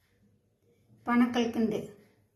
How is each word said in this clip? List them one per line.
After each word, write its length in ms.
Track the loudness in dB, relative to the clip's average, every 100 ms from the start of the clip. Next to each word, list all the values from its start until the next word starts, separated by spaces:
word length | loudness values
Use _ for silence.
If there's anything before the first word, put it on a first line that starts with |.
| _ _ _ _ _ _ _ _ _ _ -2
பனக்கல்கண்டு 720 | 2 2 2 -2 0 -2 -2 -8 -16 -20 _ _